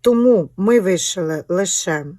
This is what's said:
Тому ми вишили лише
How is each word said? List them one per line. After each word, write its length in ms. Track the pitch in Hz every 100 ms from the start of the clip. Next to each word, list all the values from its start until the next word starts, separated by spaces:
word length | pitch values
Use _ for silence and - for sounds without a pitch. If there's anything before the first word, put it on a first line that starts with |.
Тому 480 | 247 233 247 226 151 -
ми 220 | 202 240
вишили 640 | 190 175 - - 160 156 -
лише 580 | 175 196 - - 156 147